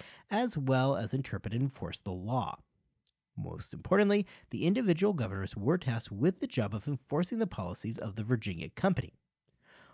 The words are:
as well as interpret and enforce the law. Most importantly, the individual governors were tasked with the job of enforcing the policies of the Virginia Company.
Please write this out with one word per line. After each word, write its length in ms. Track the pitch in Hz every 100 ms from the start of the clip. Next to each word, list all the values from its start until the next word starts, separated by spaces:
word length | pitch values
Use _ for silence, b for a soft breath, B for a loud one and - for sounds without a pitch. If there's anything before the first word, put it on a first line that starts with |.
| B B B
as 280 | 208 247 156
well 380 | 131 131 135 117
as 180 | 107
interpret 400 | 135 135 98 101
and 100 | 117
enforce 360 | 135 - 87 -
the 120 | 101
law. 480 | 92 101 131 - - _ _ _ _ - _ _ -
Most 380 | 87 82 -
importantly, 540 | - - 196 208 208 190 B B
the 140 | 110 151
individual 480 | 214 214 165 202
governors 440 | 175 101 98 95 -
were 220 | 107 180
tasked 320 | 135 113 -
with 280 | 101 156 -
the 80 | -
job 260 | - 104
of 140 | 110 143
enforcing 520 | 143 - 147 180 226
the 80 | 214
policies 500 | - 90 - 110 113
of 180 | 110 104
the 80 |
Virginia 460 | 110 123 107 82 73
Company. 440 | - 196 180 - _ _ _ _ b b b b